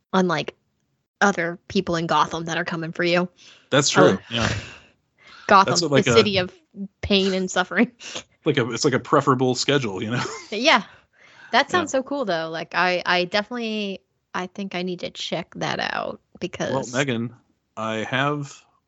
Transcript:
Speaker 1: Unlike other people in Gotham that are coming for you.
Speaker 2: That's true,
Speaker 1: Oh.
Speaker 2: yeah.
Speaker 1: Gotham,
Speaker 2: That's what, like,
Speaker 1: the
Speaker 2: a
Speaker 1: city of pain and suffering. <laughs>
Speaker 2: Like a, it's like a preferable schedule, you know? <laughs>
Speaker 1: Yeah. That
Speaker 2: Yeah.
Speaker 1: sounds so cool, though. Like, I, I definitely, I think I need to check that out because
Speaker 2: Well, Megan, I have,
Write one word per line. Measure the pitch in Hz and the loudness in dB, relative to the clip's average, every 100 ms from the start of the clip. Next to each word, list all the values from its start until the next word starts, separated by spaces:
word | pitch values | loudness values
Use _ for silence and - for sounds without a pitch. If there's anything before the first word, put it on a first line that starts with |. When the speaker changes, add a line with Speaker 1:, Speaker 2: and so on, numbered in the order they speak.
| _ | _
Speaker 1:
Unlike | 190 185 156 139 - _ _ _ _ _ _ | 0 2 0 -4 -12 _ _ _ _ _ _
other | 202 190 165 175 - | 2 2 -4 -8 -4
people | 202 185 165 | -4 -2 -2
in | 165 | 0
Gotham | 156 156 165 165 | 2 2 -2 -4
that | 165 | -4
are | |
coming | 175 165 160 | -4 -6 -6
for | 170 | -2
you. | 175 175 180 - - - _ | 2 2 0 -6 -20 -20 _
Speaker 2:
That's | 135 151 | 2 4
true, | - 147 98 | 6 6 4
Speaker 1:
Oh. | - | -2
Speaker 2:
yeah. | 117 110 107 - - - _ _ _ - - - | -4 -2 -4 -8 -16 -20 _ _ _ -20 -16 4
Speaker 1:
Gotham, | 202 196 | 6 6
Speaker 2:
That's | 175 | 2
what, | 165 | 2
like, | 139 | 2
Speaker 1:
the | 185 | 6
Speaker 2:
a | |
Speaker 1:
city | 117 214 190 | 6 6 2
of | 185 - _ - 196 - | -2 -6 _ -14 -14 -10
pain | - 196 190 | 0 2 2
and | 190 185 | 0 -2
suffering. | 202 180 175 240 - | -2 0 0 0 -2
<laughs> | - - - _ | -16 -14 -16 _
Speaker 2:
Like | 165 139 | 0 0
a, | 120 | 0
it's | 113 | 0
like | 151 | 0
a | 131 | 0
preferable | - 151 139 127 131 | 2 2 4 2 2
schedule, | 127 - 143 120 92 | 0 2 2 0 -4
you | 110 | -4
know? | - - - | -4 -6 -10
<laughs> | - | -10
Speaker 1:
Yeah. | 208 269 262 - - _ _ _ - - | -2 4 4 2 -12 _ _ _ -20 -2
That | 233 277 | 0 2
Speaker 2:
Yeah. | |
Speaker 1:
sounds | 359 311 | 0 0
so | 269 | -2
cool, | 262 285 | -2 -4
though. | 220 165 160 | -2 -2 -4
Like, | 160 170 | -8 -6
I, | 170 180 180 | 0 0 0
I | - 180 | 0 0
definitely, | 180 208 208 247 226 214 202 190 - _ _ | 0 -2 -4 -6 -6 -6 -6 -8 -14 _ _
I | 190 185 | -10 -8
think | - 196 | -10 -8
I | 180 | -6
need | 180 180 | -6 -6
to | - | -10
check | - - 156 - - | -10 -8 -8 -8 -8
that | 73 65 | -6 -2
out | 50 52 - - _ - | -2 -4 -6 -10 _ -12
because | 180 - 170 | -10 -6 -4
Speaker 2:
Well, | 131 127 123 | -4 -2 -2
Megan, | 143 113 117 - _ _ _ - | -2 -2 -6 -10 _ _ _ -10
I | 110 110 | -6 -6
have, | 104 131 143 147 143 - _ _ | -4 -2 -2 -2 -8 -14 _ _